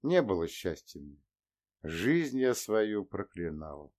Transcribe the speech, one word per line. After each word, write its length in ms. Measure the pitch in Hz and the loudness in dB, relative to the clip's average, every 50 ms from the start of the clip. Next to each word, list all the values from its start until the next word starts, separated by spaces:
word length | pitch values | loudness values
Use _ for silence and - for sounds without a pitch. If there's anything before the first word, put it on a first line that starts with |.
Не 200 | - 143 175 180 | 2 4 4 4
было 280 | 151 107 95 85 85 80 | 6 4 2 2 2 -2
счастья 500 | - - - 92 80 - - - - 76 | -4 -4 -4 -4 -4 -4 -10 -18 -16 -16
мне. 240 | 71 73 71 71 _ _ _ _ _ _ _ _ _ _ _ _ | -14 -16 -18 -20 _ _ _ _ _ _ _ _ _ _ _ _
Жизнь 580 | - 78 80 82 92 123 156 170 165 143 127 131 | -8 -6 -4 0 2 4 4 4 2 0 0 2
я 140 | 131 127 120 | 2 2 2
свою 520 | - - - 107 110 110 107 107 104 98 | 2 0 0 2 2 2 2 0 -2 -4
проклинала. 840 | - - 101 98 - _ 90 87 82 78 76 78 78 73 73 76 69 _ | -4 -6 -8 -8 -8 _ -6 -6 -4 -4 -6 -10 -10 -12 -12 -14 -18 _